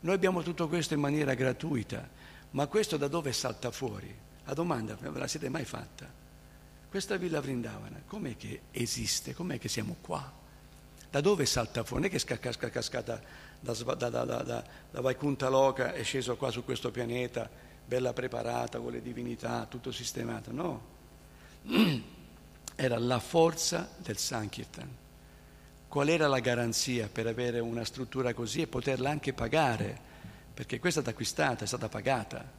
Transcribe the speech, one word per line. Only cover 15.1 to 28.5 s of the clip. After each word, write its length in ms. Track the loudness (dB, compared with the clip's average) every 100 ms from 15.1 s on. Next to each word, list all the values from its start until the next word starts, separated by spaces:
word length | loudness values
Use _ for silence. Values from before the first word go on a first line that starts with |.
| 2 0 2 4
Loka, 440 | 8 6 6 0
è 100 | 0
sceso 340 | 0 0 0 0
qua 140 | 0
su 140 | -2
questo 260 | -2 -2 -2
pianeta, 580 | -2 -2 0 -2 -2 -6 -10 -20 -20
bella 280 | -2 2 2
preparata, 680 | 0 -2 -2 -2 -2 -2 -4
con 140 | -4
le 100 | -6
divinità, 640 | -6 -6 -6 -4 -2 -4 -4
tutto 240 | -8 -6
sistemato, 600 | -6 -6 -4 -2 -4 -6
no. 420 | -2 -2 -2 -8 -20 -20 -20 -20 -20 -20 -16
<clears throat> 500 | 0 6 6 6 -2 -16 -18 -20 -20 -16 -14 0
Era 200 | 2 4
la 220 | 4 2
forza 680 | 4 8 8 6 0 0 -4 -8
del 220 | -6 -2
Sankirtan. 840 | -2 -2 -2 -6 -10 -10 -12 -14 -18 -20 -20 -20 -20 -20 -20 -20 -4
Qual 200 | 2 6
era 160 | 6 6
la 140 | 6
garanzia 680 | 4 4 2 2 2 2 0
per 160 | 0 -2
avere 320 | 0 0 0
una 260 | 0 -2
struttura 500 | -4 -6 -4 0 0
così 260 | 0 -2